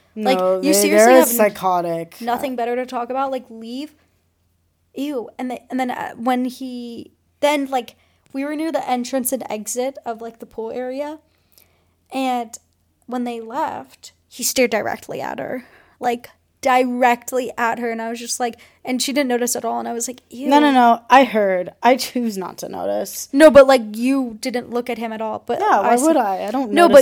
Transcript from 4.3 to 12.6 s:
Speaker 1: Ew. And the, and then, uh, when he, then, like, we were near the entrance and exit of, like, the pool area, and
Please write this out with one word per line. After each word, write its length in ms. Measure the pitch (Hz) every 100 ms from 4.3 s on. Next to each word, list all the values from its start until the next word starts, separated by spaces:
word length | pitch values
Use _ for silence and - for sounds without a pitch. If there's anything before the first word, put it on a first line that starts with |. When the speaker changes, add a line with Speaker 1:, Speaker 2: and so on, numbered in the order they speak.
| _ _ _ _ _ _ -
Speaker 1:
Ew. 340 | 285 269 - -
And 120 | 254
the, 80 | 247 -
and 100 | 254
then, 120 | 254
uh, 220 | - - -
when 300 | 226 254 254
he, 680 | 254 262 247 240 233 - _ _ _
then, 280 | 294 294 269
like, 280 | 262 240 - _ _ _
we 120 | 269 285
were 100 | 302
near 160 | 320
the 160 | 311 -
entrance 440 | 247 240 269 254
and 120 | 254 -
exit 480 | 214 208 247 262 269 247
of, 160 | 226
like, 180 | 233 -
the 60 | 226
pool 260 | - 226
area, 480 | 240 254 269 294 311 _ _ _ _ _ _ _ _ _
and 460 | 269 262 247 226 -